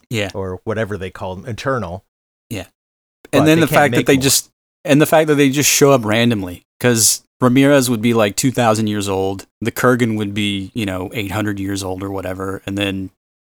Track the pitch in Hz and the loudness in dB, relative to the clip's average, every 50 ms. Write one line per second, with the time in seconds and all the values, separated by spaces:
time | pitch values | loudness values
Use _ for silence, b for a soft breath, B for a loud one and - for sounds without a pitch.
0 | _ - 120 110 101 92 - 104 95 92 92 92 - - 107 110 113 95 104 87 | _ -8 -4 -4 -4 -4 -6 -6 -8 -8 -8 -8 -6 -6 -4 -4 -4 -4 -6 -8
1 | 92 92 - - 104 92 92 92 - - 110 - - 139 135 120 104 82 87 95 | -10 -10 -10 -10 -10 -10 -10 -10 -12 -12 -10 -8 -4 -4 -2 -2 -4 -6 -10 -12
2 | - _ _ _ _ _ _ _ _ - - 92 90 - _ _ _ _ _ _ | -14 _ _ _ _ _ _ _ _ -12 -10 -10 -10 -12 _ _ _ _ _ _
3 | _ _ _ _ _ - - 139 143 156 160 165 160 135 156 165 147 139 117 151 | _ _ _ _ _ -2 0 2 4 4 4 4 2 2 4 4 2 4 2 0
4 | 127 143 143 131 131 135 - - - _ _ _ _ _ _ _ - - 139 147 | 2 2 2 2 2 2 0 0 -2 _ _ _ _ _ _ _ 0 2 4 4
5 | 151 - - 156 160 156 147 139 147 135 131 147 131 - - - 147 139 139 127 | 4 4 4 4 4 4 4 4 4 2 2 2 0 2 4 4 6 6 6 4
6 | 110 107 107 117 117 120 120 101 95 90 87 - _ _ _ - - 123 120 113 | 2 2 2 2 2 2 2 0 -4 -6 -10 -14 _ _ _ -2 0 2 2 2
7 | 107 - - - _ _ _ - 131 123 123 135 139 139 147 139 127 120 123 110 | 2 0 0 -2 _ _ _ 0 2 2 4 4 4 6 4 4 2 2 0 0
8 | 107 120 117 113 107 101 101 - - 131 117 - 120 113 107 - 110 107 104 104 | 0 2 2 2 2 2 0 0 -2 0 0 2 2 2 2 2 0 -2 -2 -4
9 | 98 101 95 95 95 95 98 95 - - _ - 107 113 - - - 123 127 117 | -4 -4 -2 -2 -2 -2 -4 -6 -12 -16 _ -8 -8 -6 -4 0 2 2 2 2
10 | 123 113 110 107 107 101 101 107 104 104 101 98 95 92 - 123 107 98 92 92 | 0 0 -2 -2 -4 -4 -4 -4 -2 -2 -2 -4 -6 -8 -8 -6 -6 -4 -4 -6
11 | 92 98 - 123 101 98 92 92 101 107 101 98 98 98 101 98 98 92 92 95 | -8 -8 -8 -8 -6 -6 -4 -4 -4 -4 -4 -4 -4 -4 -4 -6 -6 -6 -8 -8
12 | 98 98 98 98 92 95 92 92 95 95 95 98 - 101 98 98 101 98 98 95 | -8 -8 -8 -8 -8 -8 -8 -8 -8 -8 -8 -8 -8 -6 -6 -4 -4 -4 -4 -6
13 | 95 92 _ _ _ _ _ _ _ | -8 -10 _ _ _ _ _ _ _